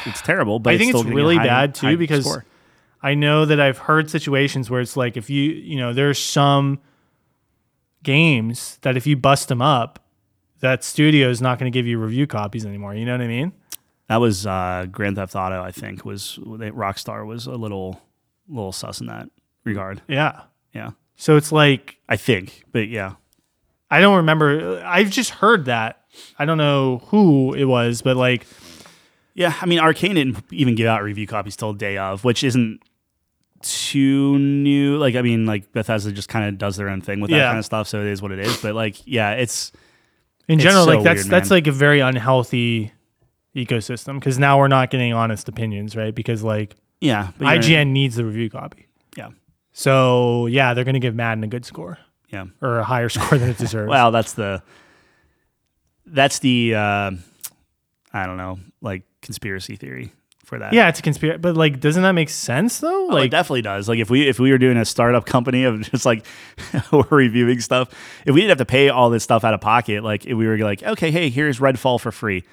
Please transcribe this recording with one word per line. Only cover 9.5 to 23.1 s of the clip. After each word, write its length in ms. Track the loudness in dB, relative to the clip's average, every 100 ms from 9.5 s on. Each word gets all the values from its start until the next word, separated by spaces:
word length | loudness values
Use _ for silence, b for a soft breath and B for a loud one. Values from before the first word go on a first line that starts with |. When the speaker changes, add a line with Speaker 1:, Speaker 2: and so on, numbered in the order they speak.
| 0
Speaker 2:
up, 380 | 2 0 -2 -10 _ _ _ _ _ _
that 240 | -2 -2
studio 460 | -2 2 4 6 4
is 120 | 2
not 180 | 0 -2
gonna 120 | -2
give 160 | -2 -2
you 100 | -2
review 300 | -2 -2 -2
copies 380 | -2 -6 -8 -10
anymore. 300 | -12 -12 -8
You 100 | -6
know 80 |
what 80 | -4
I 60 | -4
mean? 240 | -4 -6 -8 B B B B -2
Speaker 1:
That 80 | 2
was, 280 | 2 0 -4
uh, 420 | -4 -4 -6 -8
Grand 240 | -6 -4 -4
Theft 200 | -6 -6
Auto, 260 | -6 -6
I 100 | -10
think, 340 | -14 -16 -14 -14
was, 320 | -12 -14 -14 -16 -14
they, 140 | -12
Rockstar 540 | -8 -6 -6 -10 -12 -12
was 220 | -14 -12
a 60 | -10
little, 460 | -8 -8 -10 -12 _ _ _ _ -16
little 220 | -12 -10
sus 280 | -10 -12 -12
in 60 | -12
that 220 | -14 -18 _ _ _
regard. 380 | -8 -6 -8 -12 -6
Speaker 2:
Yeah. 340 | -2 -2 -4 -18 _ _
Speaker 1:
Yeah. 180 | -16 -16 -18 _ -6
Speaker 2:
So 220 | 4 4
it's 140 | 4
like 460 | 2 4 2 -4 -14 -6
Speaker 1:
I 80 | -4
think, 460 | 0 -2 -2 -18 _
but 160 | -6 -4
yeah. 240 | -6 -10